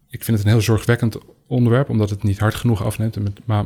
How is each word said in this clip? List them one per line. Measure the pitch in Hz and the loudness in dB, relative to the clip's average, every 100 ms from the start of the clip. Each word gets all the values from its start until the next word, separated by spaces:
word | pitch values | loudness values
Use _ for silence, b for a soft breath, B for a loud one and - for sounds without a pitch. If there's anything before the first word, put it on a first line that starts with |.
| _ | _
ik | - | -10
vind | - 107 | -2 0
het | 104 | 4
een | |
heel | 117 | 2
zorgwekkend | 104 107 - 120 113 - - _ - | 4 2 2 0 0 -4 -12 _ -4
onderwerp, | 127 120 120 143 | 0 2 2 0
omdat | 113 104 | 0 -2
het | 101 | -2
niet | 107 98 | -2 0
hard | 107 - | 0 0
genoeg | 120 107 | 0 0
afneemt | 113 - 110 107 | -2 -4 -4 -4
en | |
met, | 101 98 - | -6 -6 -2
ma-, | 107 | -2